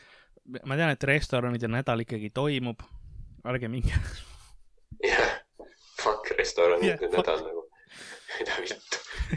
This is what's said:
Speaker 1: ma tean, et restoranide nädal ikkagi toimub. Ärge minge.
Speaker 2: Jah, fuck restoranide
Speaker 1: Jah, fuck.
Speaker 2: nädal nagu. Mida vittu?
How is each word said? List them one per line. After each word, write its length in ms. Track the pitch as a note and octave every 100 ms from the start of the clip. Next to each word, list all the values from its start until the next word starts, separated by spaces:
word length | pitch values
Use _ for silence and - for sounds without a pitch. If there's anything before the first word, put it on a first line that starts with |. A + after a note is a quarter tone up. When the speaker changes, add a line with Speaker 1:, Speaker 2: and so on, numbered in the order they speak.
| - - _ - - B2+ C#3
Speaker 1:
ma 100 | C#3+
tean, 140 | E3
et 100 | C3+ C3+
restoranide 640 | D3 - B2+ B2 A#2+ A2+
nädal 320 | A#2+ C3+ A#2
ikkagi 260 | A2 A2+ G#2
toimub. 500 | C3+ D3 C3+ B2 A2+ - - - - - - A#2+
Ärge 220 | B2+ A#2
minge. 240 | B2 - - - - - - - - - _ - -
Speaker 2:
Jah, 380 | - - - - - - - - - -
fuck 280 | A2 G#2 - -
restoranide 540 | - - E2+ F2 F#2+
Speaker 1:
Jah, 80 | D#2+
fuck. 180 | E2+ F2+
Speaker 2:
nädal 280 | F2 D#2 D#2+
nagu. 160 | E2 - _ - - - - - -
Mida 200 | - -
vittu? 380 | F2+ - - - - - -